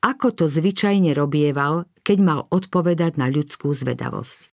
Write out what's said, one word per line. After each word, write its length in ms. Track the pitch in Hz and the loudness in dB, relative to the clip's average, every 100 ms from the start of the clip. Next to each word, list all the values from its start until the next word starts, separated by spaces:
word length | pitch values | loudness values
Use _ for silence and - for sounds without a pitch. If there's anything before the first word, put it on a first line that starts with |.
ako 240 | 214 262 254 226 | -2 0 -2 0
to 160 | 160 | 0
zvyčajne 640 | 147 165 196 202 202 175 147 | 2 0 0 0 2 2 2
robieval, 720 | 143 147 147 143 143 160 175 _ | 0 2 2 2 0 -2 -6 _
keď 140 | - 190 | 0 4
mal 200 | 190 147 - | 4 2 0
odpovedať 640 | 180 185 180 170 170 170 160 | -2 0 0 0 2 0 0
na 160 | 127 | 0
ľudskú 400 | 139 147 - 143 | 0 -4 -6 -4
zvedavosť. 800 | 139 131 120 123 101 - - - | -4 -4 -4 -6 -8 -10 -14 -20